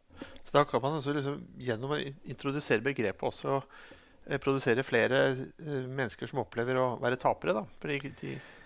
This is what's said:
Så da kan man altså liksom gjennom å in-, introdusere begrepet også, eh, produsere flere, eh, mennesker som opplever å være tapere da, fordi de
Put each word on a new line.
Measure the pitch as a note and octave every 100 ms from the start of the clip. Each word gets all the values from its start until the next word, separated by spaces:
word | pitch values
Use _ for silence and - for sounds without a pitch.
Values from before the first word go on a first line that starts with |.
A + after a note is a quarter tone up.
| _ - - -
Så | - C#3+
da | C#3+
kan | A#2+
man | C3 D#3
altså | C3+ C#3+
liksom | C#3 C#3+ - -
gjennom | B2 A2 C3+ D3
å |
in-, | C#3 C#3+ -
introdusere | B2 C#3 C#3+ - A2+
begrepet | C3 B2+ G#2 - B2+
også, | - C#3 C#3 - - - - - - -
eh, | C#3+
produsere | C#3 C3+ C3 A#2
flere, | - A#2 A2 C3+ C3+ C3 - -
eh, | D#3 C3+ B2+
mennesker | C3+ A#2 - A#2+
som | C3+
opplever | G#2+ A#2 B2 C3
å | B2+ A2+
være | B2 B2+
tapere | C3+ G#2 E3+ G#3
da, | F#3 -
fordi | D3+ C#3+ C#3 -
de | C#3 C3+ - -